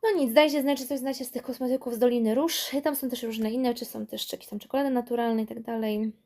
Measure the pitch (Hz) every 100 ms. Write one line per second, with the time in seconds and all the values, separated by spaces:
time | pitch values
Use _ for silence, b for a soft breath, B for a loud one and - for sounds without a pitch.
0 | 453 392 262 233 302 294 269 277 269 277
1 | 262 262 254 - - 240 254 262 247 233
2 | 247 240 220 233 330 - - 269 294 285
3 | 262 240 226 220 220 233 254 240 220 226
4 | 214 214 - - - 208 - 262 277 247
5 | 247 240 233 226 220 226 226 233 220 214
6 | 220 214